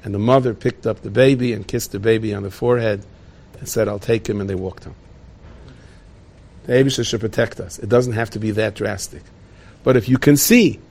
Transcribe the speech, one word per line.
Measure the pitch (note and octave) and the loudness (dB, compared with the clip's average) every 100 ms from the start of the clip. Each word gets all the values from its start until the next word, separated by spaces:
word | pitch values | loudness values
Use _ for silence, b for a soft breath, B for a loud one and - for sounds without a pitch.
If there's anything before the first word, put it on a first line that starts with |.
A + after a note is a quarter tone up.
And | - | -6
the | G2+ | -2
mother | A2 C3+ B2+ | 4 4 4
picked | A2 B2+ - A2+ | -2 -4 -4 -6
up | G#2+ | -6
the | G#2+ | -4
baby | G#2 C3 C3+ B2 | 4 4 4 -2
and | G#2+ G2 | -4 -6
kissed | A#2+ - | -6 -6
the | G2+ | -4
baby | A2 A2+ A2 | 0 0 0
on | G2+ | -6
the | G2 | -8
forehead | - A#2+ B2 A2+ G2+ - b b b b - | -4 0 0 0 -2 -8 b b b b -18
and | - | -8
said, | - G2+ | -2 -2
"I'll | G#2 | -4
take | - A2+ - | -2 -2 -2
him," | G#2 | -6
and | G2 | -4
they | F#2+ | -6
walked | F#2+ - - | -6 -10 -20
home. | - - - - - b b b b b b b b - - - - - | -20 -20 -20 -20 -20 b b b b b b b b -20 -20 -20 -18 0
The | |
Eibusha | B2 C3+ - A#2 | 2 2 0 -4
should | A2+ | -4
protect | G#2+ - A#2 - | -4 -2 -4 -4
us. | F2+ - | -14 -12
It | G#2 | 0
doesn't | A#2+ B2+ | 0 2
have | A2 A2+ | -4 -6
to | G#2+ | -4
be | G#2+ | -4
that | G#2 A2 G2 | -2 -4 -4
drastic. | G#2 G2 - - - - b b b b | -6 -6 -12 -14 -20 -20 b b b b
But | - B2+ | 2 2
if | A2 | 2
you | B2+ | 2
can | - C#3+ | 4 4
see | - A#3+ F#3 G#2+ - | 6 6 4 0 -16